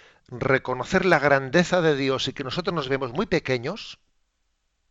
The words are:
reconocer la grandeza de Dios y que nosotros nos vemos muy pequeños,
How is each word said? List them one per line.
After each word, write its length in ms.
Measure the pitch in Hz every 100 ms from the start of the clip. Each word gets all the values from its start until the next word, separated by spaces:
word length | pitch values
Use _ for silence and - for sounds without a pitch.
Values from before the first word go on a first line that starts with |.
| - _ -
reconocer 760 | 123 127 131 - 127 120 185
la 140 | 185 156
grandeza 600 | 143 139 131 160 175 180
de 160 | 160 135
Dios 320 | 135 131 135
y 40 |
que 120 | -
nosotros 300 | 131 135 165
nos 140 | 165 131
vemos 240 | 135 131
muy 140 | 139 233
pequeños, 720 | 160 - 127 127 220 - - _ _ _ _ _ _ _ _ _